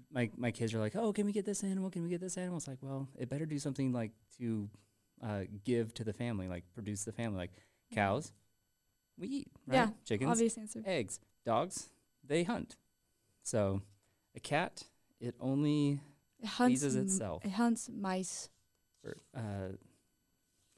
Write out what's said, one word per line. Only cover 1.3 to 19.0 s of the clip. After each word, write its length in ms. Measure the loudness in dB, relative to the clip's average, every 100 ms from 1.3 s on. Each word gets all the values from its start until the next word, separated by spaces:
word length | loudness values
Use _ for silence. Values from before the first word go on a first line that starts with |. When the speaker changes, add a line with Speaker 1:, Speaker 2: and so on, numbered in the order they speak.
Speaker 1:
get 120 | 0
this 180 | -2 -2
animal? 280 | 0 0 -2
Can 120 | -2
we 60 | -2
get 120 | -2
this 180 | -4 -4
animal?" 180 | -4 -4
It's 120 | -6
like, 100 | -8
"Well, 260 | -6 -6 -6 -6
it 100 | -4
better 180 | -2 -2
do 120 | -2
something, 340 | -2 0 2
like, 200 | 2 -2 -6 _ -6
to, 320 | -2 0 -2 -8 _ _ _ _
uh, 200 | -4 -2 -4 -4
give 280 | 0 2 2
to 100 | -2
the 80 | -4
family, 360 | -2 -2 -2 -4
like, 160 | -6 -8
produce 300 | -8 -6 -4
the 80 | -4
family." 240 | -4 -2 -2
Like, 120 | -4
Speaker 2:
Mm-hmm. 420 | -8 -20 _ -2 2
Speaker 1:
cows, 360 | 4 4 -2 -14 _ _ _ _ _ _ _ -10
we 100 | -6
eat, 200 | -6 -6 -12 2
right? 80 | 4
Speaker 2:
Yeah, 140 | 4 0
Speaker 1:
Chickens, 260 | 0 2 4
Speaker 2:
obvious 260 | 4 4 2
answer. 240 | -8 -6 -2
Speaker 1:
eggs. 340 | 0 -2 -8 _ _
Dogs, 460 | 2 4 2 -4 -12 _ _ _
they 200 | 0 2
hunt. 320 | 2 -2 -4 -12 _ _ _ _ _ _
So, 400 | 0 4 4 2 -2 -14 _ _ _
a 60 | -12
cat, 440 | -2 0 0 -6 -16 _ _ -8
it 140 | -8 -4
only 600 | 0 2 4 4 4 2 -4 -20 _ _
Speaker 2:
It 80 | -4
hunts 240 | 2 4 4
Speaker 1:
pleases 140 | 2 2
Speaker 2:
m-, 80 |
Speaker 1:
itself. 400 | 2 0 -2 -4
Speaker 2:
it 60 | -2
hunts 360 | 2 2 2 -4
mice. 640 | -6 -2 -2 -4 -8 -12 _ _ _ _ _